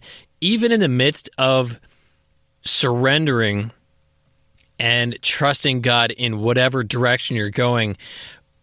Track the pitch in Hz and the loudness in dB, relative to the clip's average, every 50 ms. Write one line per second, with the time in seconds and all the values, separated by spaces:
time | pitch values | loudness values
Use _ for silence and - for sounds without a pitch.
0 | - - - - - _ _ _ - 180 226 226 226 233 233 220 196 147 123 123 | -8 -12 -20 -20 -20 _ _ _ -2 0 0 2 2 2 2 2 2 2 2 2
1 | 127 147 - - - - - - 131 131 131 131 127 120 117 - _ _ _ _ | 2 0 0 -2 -6 -8 -4 0 2 2 4 2 2 0 -4 -12 _ _ _ _
2 | _ _ _ _ _ _ _ _ _ _ _ _ - - - - - 127 120 120 | _ _ _ _ _ _ _ _ _ _ _ _ -6 -2 -2 0 0 0 0 2
3 | 127 135 139 156 160 147 131 117 113 104 101 101 104 117 - _ _ _ _ _ | 2 2 2 2 2 0 2 2 0 0 0 -2 -4 -6 -10 _ _ _ _ _
4 | _ _ _ _ _ _ _ _ _ _ _ _ _ _ _ - - 117 120 120 | _ _ _ _ _ _ _ _ _ _ _ _ _ _ _ -4 -2 0 0 0
5 | 120 120 - - - - - - 139 143 143 - - 147 131 127 117 127 120 120 | 0 -2 -4 -4 -4 -4 -2 0 0 0 0 0 0 -2 0 0 0 2 2 2
6 | 117 117 117 - 123 117 110 104 104 117 120 127 127 131 127 131 117 101 - 123 | 2 0 -2 -4 -4 -4 -2 -2 0 0 2 2 2 2 0 -2 -4 -4 -2 0
7 | 123 120 123 127 - - 127 113 104 104 107 - 120 123 120 117 110 104 98 - | 0 2 0 0 -2 -4 -4 -4 -4 -4 -2 0 0 0 2 0 0 -2 -4 -6
8 | - - - - - - - - _ _ _ _ | -12 -18 -20 -18 -20 -20 -20 -20 _ _ _ _